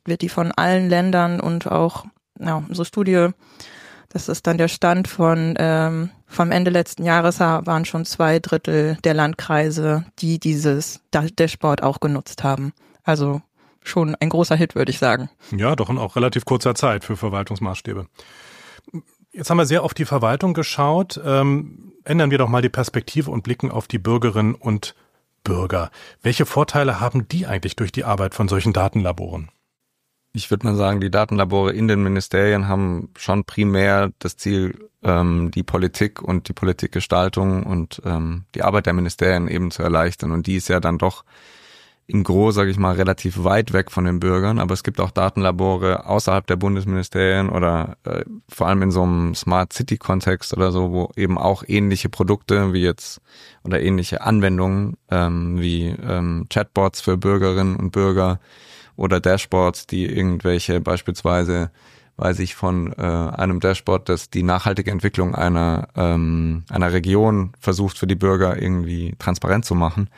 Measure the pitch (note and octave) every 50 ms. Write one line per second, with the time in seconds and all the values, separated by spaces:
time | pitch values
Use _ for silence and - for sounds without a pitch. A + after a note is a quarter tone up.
0 | - - E3+ - - F3 - - E3+ E3+ - - E3 F3 F#3 F#3 F#3 F3+ F3 F3
1 | F3+ F#3+ F#3 F3+ E3+ F3 F3 F3 - - E3+ E3+ - - - D#3+ E3 E3+ - -
2 | - - _ _ _ _ _ - - E3 D#3+ D#3 D3+ D3 F3+ F3+ E3+ - - G#3+
3 | G3+ F#3 F#3 F3+ E3+ F3 F#3 _ _ _ - - - - - - - - - -
4 | - _ - - - - E3 - - E3+ E3+ E3 E3 E3+ - - - F3 F3 F3+
5 | F#3 - - - E3 E3 E3 E3 D#3+ E3 E3 - D#3+ D#3+ D#3+ D#3+ D#3+ D#3+ D#3+ D#3+
6 | E3 F3+ - _ _ _ - - F3 E3+ E3+ F3 F3+ F3+ F3 F3 E3+ - - -
7 | D#3 E3+ E3 E3+ E3 E3+ F3 - F#3 E3 D#3+ D#3+ E3 E3+ E3 D#3+ E3 - - E3
8 | E3 - - - E3 D#3+ D#3+ E3 - - - D#3+ - - D#3 D3+ D3+ D#3 D#3+ -
9 | - E3 D#3 D#3 D3+ D3+ D#3+ - - - D#3+ D3+ D#3 D#3 D#3 E3 D#3 D#3 D3+ D#3
10 | E3+ - - - - E3 E3 E3 - D#3+ D3+ D3 D3+ D3+ C#3 C#3+ D#3 - - -
11 | _ - - D3+ D3 D#3+ - - E3 D#3+ - - - D#3 C#3+ - - C3+ C#3 -
12 | - D3+ C#3+ C3+ - - - - - C#3+ C3+ C3+ C3+ C#3 - _ _ _ _ _
13 | - - D#3+ D3+ C#3+ C#3+ C#3+ D3 - _ _ _ _ _ _ _ - - - F3+
14 | E3 D3+ D3+ - - D#3+ - D#3+ E3+ - D#3+ D#3 E3+ D#3 - - C3+ - B2+ -
15 | - B2+ A#2 B2+ B2+ C#3+ _ _ _ - - G2 G2+ B2 D#3 C3+ G#2+ - B2+ C3
16 | A#2+ G2 - B2+ A#2+ B2+ - B2 - - C3 A#2+ - C3 A#2 - - C3+ A2 G2+
17 | - - A2 G2 - G#2+ G2 G2 G2+ - G#2+ F#2+ G#2 F#2+ F#2+ - - A2 G#2 G2
18 | F#2 - _ _ - - - - - - - - - - - - - - - E3
19 | - _ _ _ _ _ - A3+ D3+ - E3+ E3+ E3 C3 D3+ E3+ - D#3+ - -
20 | D#3 - C#3+ C#3 A2+ A2+ B2 C#3+ - F#3 E3+ E3 D3+ - - - C#3+ C#3+ D#3 F3
21 | G3 F3+ - D3+ - C#3+ C3+ C3+ C#3 C#3+ C#3 D3 D3+ - - - - - - -
22 | - - D3+ E3+ D#3 C#3 C#3 C3+ C3 A#2+ A#2+ B2 B2 B2+ - - B2 - - A#2+
23 | - - - D#3 D3 C#3+ C3 A#2+ - A#2+ A#2+ - - C3 - A#2+ - - - A2
24 | F#2 A2+ A#2 A#2+ A#2 A#2+ G2+ G#2+ G#2+ G#2+ A2+ - - A#2 G#2+ G#2 - - - _
25 | _ _ _ _ _ _ _ _ - - F2+ F2 F#2 F2+ F#2+ F#2 E2+ E2+ _ -
26 | - - - _ - A#2 - - D3+ - - C#3+ D3+ - - D3 C#3+ C3+ A#2 F#2
27 | G#2+ B2 - C3 A2 - - F3 F3+ - G2+ F#2+ - F#2+ - - A2+ F#2 - C3
28 | - A#2+ G#2 G2 G2 F#2 - - A2 F#2 G2 G2 F2 A2+ G2 F#2+ F#2 G2 - A2+
29 | F#2+ F2 F2 F2 F#2 F2 E2+ E2 E2 D#2 _ _ _ _ _ _ _ _ _ _
30 | _ _ _ _ _ _ - A2 - - G#2+ G2 - A#2 G#2 G2+ G2+ G2 G2+ G2+
31 | F#2+ G2 F2+ G2+ G#2+ - G#2 G#2 G2 F2+ G2 G2 G2 F#2+ - G#2 A2+ A2 G#2+ G2+
32 | G2+ F#2+ G2 F#2+ F#2+ - - F#2+ G2 G#2 G#2 G2+ G2 G2 G2 G2 G2 F#2 F2+ E2+
33 | - - _ - - - F#2 G2+ F#2+ - - - G#2 G2+ G2 F#2+ G2 G2+ G2 G2+
34 | G2 G2 - - - F2+ - - - G2+ G2+ G2 F#2 F#2 - - - - _ _
35 | - - F2+ F2 F2 F2 E2+ E2+ E2+ E2+ - - F2+ - - F2+ F#2 F2+ - -
36 | G#2+ G#2 - - - - F#2 F2+ - - F#2 - - F#2+ F2+ - - - - F2
37 | - - - F2+ F2+ F#2+ - F#2+ F#2+ G2 F#2+ F#2 - - F#2+ F2 D#2+ - - -
38 | - - F2 E2 D#2+ E2 E2 F2 F#2+ _ - - - G2 F#2+ G#2 F#2+ - F2+ F2+
39 | F2 F2 - - F#2 F#2 F#2 F2+ F2 E2 E2 F2 F2+ F2 - - E2 E2+ E2+ D#2+
40 | E2 F2 F2 - - D#2+ D#2+ E2+ E2 - F#2 F#2 - - F#2 F2+ E2+ E2 E2+ E2
41 | - F#2 - - - _ _ - - - - - - - - - - _ _ _
42 | _ - - G#2 F#2 - F2+ F#2+ G#2 A2 G#2 G#2 G2+ F#2+ F#2+ G2 G2 F#2 F2+ F2+
43 | F#2+ F#2 F#2 - - F2+ F2+ F#2 F2 F#2 G2 G#2+ A2 A2+ - F#2+ F#2+ - - -
44 | F2+ F2+ F2+ F2 F2+ F#2+ F#2 F#2 F#2+ G2+ A2 A#2 G2+ F2+ F#2 G2 - - - -
45 | F#2 F#2+ - - F#2 G2 - - G2 F#2 F2+ F2 F#2+ F#2+ F#2 F2+ F#2 F#2+ F#2 -
46 | - - F#2+ G#2 - - F#2 G2 F#2+ - F#2 F2+ G2+ G2+ G2 G2 F#2+ G2 F#2+ F#2
47 | F2+ - - F#2 F#2+ F#2 F#2+ G2 G2 F#2+ F2+ F2+ F2 E2+ E2+ E2 D#2+ - - -
48 | - - - - - - A3 - - _ - - - E2+ G2 G2 F#2+ F#2+ F2 F#2
49 | F2+ F2+ F2 E2+ E2+ E2 E2 - - - F2+ F2+ F#2 - - - B2 - C3+ -
50 | - - F#2+ F#2 - F#2+ F#2 F2 - - - F#2 F#2 F#2 F2+ F#2 F#2 F2+ F2 F2+
51 | F2 - - - G2+ F2+ F2+ E2+ - F#2 G2 - - - G2+ G#2 G#2 G2+ G2 F#2
52 | - G2 - - F#2+ F2+ G2+ G2+ _ - A2+ G2+ G2+ F#2+ F#2 F#2 F2 F2 E2 -
53 | - - - - _ _ _ - - - - _ - - F#2 D2+ C#2 F#2 F#2+ F#2
54 | F2 - - - - - A2 G#2+ G2 F#2+ F#2 F2+ F#2 F#2+ F#2+ G2 G2+ G#2 - -
55 | _ - F#2 F2+ F2 E2+ E2+ F2 E2+ F2 F2 F2 F2 F2 E2+ E2+ E2+ E2+ - -
56 | - B2 F#2 F2+ F2 F2 E2+ E2+ F2 - - A2 G#2 - - G2+ G2 F#2+ - -
57 | - - F#2 F2+ F2+ G2 G2 G2+ F#2+ F#2+ F#2 F#2+ F#2+ F#2+ F#2 - G2 F#2 - G2
58 | G2 F#2+ F#2+ F#2+ F#2 F#2 F2+ F2+ _ _ - - - - - - - - _ -
59 | - F#2+ G2 F2+ F2 F#2 F#2 G2 - - - F#2 F#2 F2+ F2+ - - - - F#2
60 | F2+ - - - F#2+ F#2 F2+ E2+ - F#2 F2 F2 - - F2+ F2+ - F2 F2 F2+
61 | - - F2+ - - E2+ F2 F2+ F2 E2+ F2+ F2 E2+ E2 - _ _ - - -
62 | _ _ _ - - F#2 F#2 F#2 F#2+ F2+ - - - F#2 F2+ F2+ E2+ - - -
63 | - F2 E2 E2+ E2+ D#2 - - F#2 F#2 F#2 F2+ G2 F#2+ F#2+ - - - F#2 F#2
64 | - - - - - - - F#2 F2+ F2+ F2+ F#2 - A2+ G2 G2 F#2+ G2+ G2+ F2
65 | - G2+ - - F#2 F2+ - - E2+ F2 F2 E2+ E2+ E2+ E2 - - - - -
66 | F2+ E2+ E2+ E2 E2 D#2+ E2 E2 E2 E2 D#2+ E2 E2 - - - F2+ F2 F2 F#2
67 | E2 F#2 F#2+ G#2 G#2+ A2 G#2+ G2+ F#2 F#2 - - - - F#2+ F2+ G2+ G2 - -
68 | - F#2 G2 F2 F#2+ G2 F#2+ F2+ F#2+ F#2 F2+ - - F2+ F#2 F2+ E2+ E2 F2 E2+
69 | E2+ E2+ - - - - F2+ - - - F#2+ G#2+ A2+ - G2 F2 E2+ D#2+ - G#2
70 | G2+ G2 _